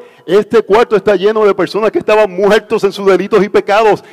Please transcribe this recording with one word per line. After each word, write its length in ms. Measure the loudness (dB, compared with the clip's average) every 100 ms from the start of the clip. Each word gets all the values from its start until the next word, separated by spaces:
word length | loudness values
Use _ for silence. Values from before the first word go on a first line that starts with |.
| -16 _ -2
Este 360 | -2 0 -2
cuarto 340 | 0 0 2 0
está 200 | 0 0
lleno 300 | 0 0 0
de 80 |
personas 380 | 0 -4 -2 -2
que 80 | -4
estaban 320 | 0 0 0
muertos 520 | 0 0 0 0 -2
en 80 | -2
sus 140 | -2 0
delitos 360 | 0 0 0
y 60 | 0
pecados 540 | -2 0 0 2 0 -6